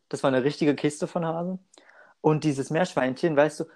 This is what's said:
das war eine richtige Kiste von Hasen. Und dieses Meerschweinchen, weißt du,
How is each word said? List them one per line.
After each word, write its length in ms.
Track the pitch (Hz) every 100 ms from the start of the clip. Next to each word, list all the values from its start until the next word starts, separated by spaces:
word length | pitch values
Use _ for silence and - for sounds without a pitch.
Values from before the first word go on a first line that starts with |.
| -
das 120 | 139
war 40 | 143
eine 140 | 131
richtige 320 | 127 147 147 143
Kiste 320 | 151 147 175
von 180 | - 165
Hasen. 340 | 165 175 185 _ _ _ - - _
Und 220 | 156 156
dieses 260 | 156 135 131
Meerschweinchen, 680 | 156 180 - 131 131 175 143
weißt 240 | 151 151
du, 20 | 160